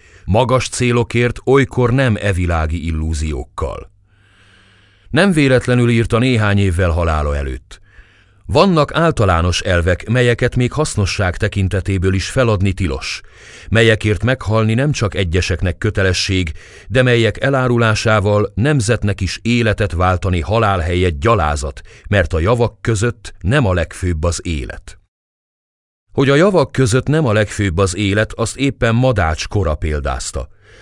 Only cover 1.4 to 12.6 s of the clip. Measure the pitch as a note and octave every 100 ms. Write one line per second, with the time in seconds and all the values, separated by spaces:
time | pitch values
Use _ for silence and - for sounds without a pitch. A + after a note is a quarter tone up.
1.4 | - C#3 C3 - A#2+ C3 C3 G#2 G2+ F2+
2.4 | F2 E2 D#2 E2 D#2+ D#2 D#2 D#2 D#2 C2
3.4 | - - C2+ G1+ - _ _ _ _ _
4.4 | _ _ _ _ _ _ - - G3 D#3
5.4 | C#3 B2+ - B2 A#2+ A2+ G#2 A2+ B2+ A#2
6.4 | G#2+ G2+ G2 F2 F2+ E2 E2 D#2 D2 C#2+
7.4 | C#2 B1 - - - - - _ _ _
8.4 | - A2 G3 E3 C#3+ - E3 - G2 E2
9.4 | F2 E2+ G2 F2 E2+ F2 - B2 A#2+ A#2
10.4 | B2 B2 B2 D3 D3+ - F#2+ - F#2 -
11.4 | G#2 G2+ F#2 G2 F2+ G2 F#2+ F#2+ - C3+
12.4 | A#2+ G#2